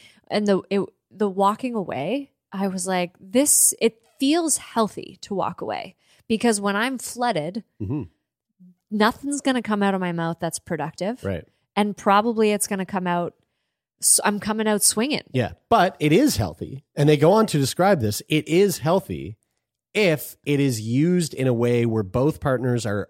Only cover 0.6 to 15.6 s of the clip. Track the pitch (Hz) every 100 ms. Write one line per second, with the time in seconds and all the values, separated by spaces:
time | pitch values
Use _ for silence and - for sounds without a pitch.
0.6 | - 196 180 - _ 190 208 190 196 208
1.6 | 254 233 175 113 143 262 277 _ _ 196
2.6 | 196 185 180 185 175 - 190 214 294 -
3.6 | - - 226 - _ - 269 320 330 -
4.6 | - - 220 - - - - 196 - 175
5.6 | - 92 - - _ _ - 220 240 208
6.6 | 202 202 240 262 - - 247 185 151 208
7.6 | - - 98 143 101 _ _ _ _ _
8.6 | 180 _ _ 208 214 247 277 285 269 254
9.6 | 214 208 202 190 180 170 165 170 170 -
10.6 | - 165 147 - 185 247 98 90 - _
11.6 | _ - 208 196 - 202 220 220 214 208
12.6 | - 196 185 202 180 175 175 - _ _
13.6 | _ _ _ _ - - - 208 214 220
14.6 | 220 214 - - 254 262 - 127 113 -